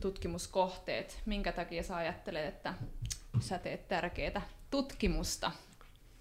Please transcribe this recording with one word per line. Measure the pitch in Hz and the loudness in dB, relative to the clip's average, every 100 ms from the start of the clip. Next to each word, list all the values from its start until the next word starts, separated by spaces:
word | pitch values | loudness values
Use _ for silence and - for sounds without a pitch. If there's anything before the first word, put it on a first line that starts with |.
tutkimuskohteet? | 196 190 175 170 - 196 185 - - 117 - - - | -2 0 -2 -2 0 4 4 2 -2 -2 -2 -4 -2
Minkä | 202 185 | 2 2
takia | 175 170 170 | 0 -2 -2
sä | 170 175 | -2 0
ajattelet, | 165 - - 165 160 | -2 -2 -4 -2 -2
että | - - 180 - - - - - - | -4 -6 -4 -4 -4 -4 -4 0 2
sä | - 180 | 2 -2
teet | - 143 - | -2 -4 0
tärkeätä | 180 175 - 151 202 - - - | 2 2 0 0 0 -4 -10 0
tutkimusta? | 277 269 - 202 160 175 - - - - - - - - - | 2 2 4 4 6 2 0 0 -2 -12 -18 -20 -20 -20 -20